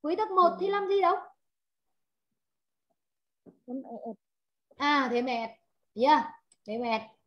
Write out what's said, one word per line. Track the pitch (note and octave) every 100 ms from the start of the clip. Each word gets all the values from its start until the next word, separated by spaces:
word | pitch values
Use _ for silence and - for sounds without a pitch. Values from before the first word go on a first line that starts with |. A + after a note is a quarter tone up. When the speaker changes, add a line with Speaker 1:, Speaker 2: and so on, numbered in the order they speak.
Speaker 1:
Quy | D4 F#4
tắc | G#4+
một | F#4 F4 -
thì | G4
Speaker 2:
Ừ. |
Speaker 1:
làm | G4+ G4
gì | G4
đâu? | F4+ G4 - _ _ _ _ _ _ _ _ _ _ _ _ _ _ _ _ _ _ _ _ _ - _ -
Speaker 2:
Thế |
mẹ. | B3+ - A#3 A#3+ G#3+ _ _ _ _ _ _
Speaker 1:
À, | C#4+ D4 B3+
thế | A#3+
mẹ. | B3+ A#3 A3 - _ _ _
Yeah, | - C4 D4+ - - _ _ -
thế | A3
mẹ. | A#3+ A3 G#3+ _